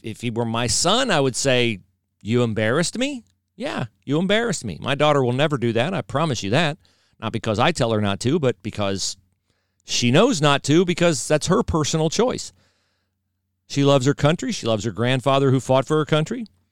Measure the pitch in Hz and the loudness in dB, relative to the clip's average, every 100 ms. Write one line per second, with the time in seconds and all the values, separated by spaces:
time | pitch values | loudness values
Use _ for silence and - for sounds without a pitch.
0 | 110 104 120 113 117 113 120 - 165 226 | -14 -8 -6 -4 -4 -2 -2 0 2 2
1 | 262 160 135 - 139 123 120 98 - _ | 2 0 0 0 0 2 0 -2 -12 _
2 | _ _ 101 120 120 107 110 143 175 220 | _ _ -2 0 0 0 0 0 -2 -4
3 | 269 262 - _ _ - 269 - 123 _ | -4 -6 -14 _ _ -12 -8 -6 -8 _
4 | 127 151 190 214 233 170 107 82 117 139 | -4 -2 0 0 -2 -4 -8 -6 -4 0
5 | 151 143 120 127 156 139 117 113 143 180 | 2 4 2 0 0 0 0 0 -2 -4
6 | - 135 165 117 98 131 160 151 _ _ | -4 -2 -2 -2 0 0 0 -4 _ _
7 | _ _ 110 107 117 107 143 160 120 107 | _ _ -8 -4 -2 2 0 2 0 2
8 | 104 101 120 170 131 - 107 - 98 98 | 0 0 0 0 0 -2 -8 -4 -4 -4
9 | - - _ _ _ _ _ _ - - | -6 -8 _ _ _ _ _ _ -6 0
10 | 120 143 254 180 147 139 - 160 180 170 | 4 4 4 4 2 2 2 2 2 2
11 | 175 139 - 151 - 202 - 165 147 160 | 0 0 0 0 2 0 0 -2 0 0
12 | 156 - 240 - - - _ _ _ _ | 0 0 -2 -2 -10 -18 _ _ _ _
13 | _ _ _ _ _ _ - 139 139 139 | _ _ _ _ _ _ -6 2 4 4
14 | 127 - 143 175 262 202 113 110 107 90 | 4 2 0 0 -4 -4 -2 -2 -2 -2
15 | 120 131 135 135 139 131 - 131 - 156 | 0 0 2 2 4 2 2 0 2 -2
16 | 151 156 160 247 220 _ _ | 2 0 0 -6 -10 _ _